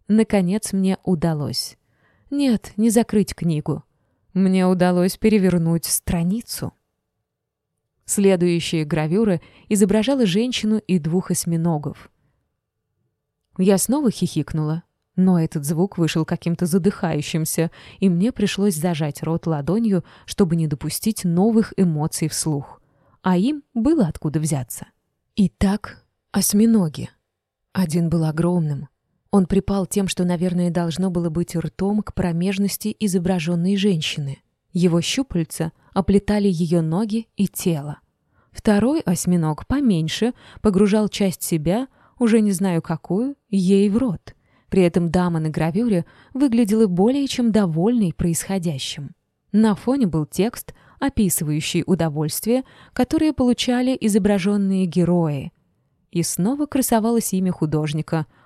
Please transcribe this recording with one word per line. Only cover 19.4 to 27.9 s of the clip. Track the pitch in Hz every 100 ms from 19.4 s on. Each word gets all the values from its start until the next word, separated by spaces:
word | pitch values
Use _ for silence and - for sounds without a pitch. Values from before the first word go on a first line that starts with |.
| 165
ладонью, | 151 143 208 226 185 - -
чтобы | - - 185 165
не | 156
допустить | 147 151 - 220 214
новых | 180 170 214 226 208 -
эмоций | 180 151 156 - 156
вслух. | - 160 143 - - _ _ _ _
А | 185 180
им | 233 302 -
было | 233 233 330 165
откуда | - 156 151
взяться. | 151 143 123 - - _ _ _ _ -
Итак, | 190 - 196 208 - - _ _ _
осьминоги. | 196 190 202 226 220 165 - 120 _ _ _ _ _ _
Один | - 175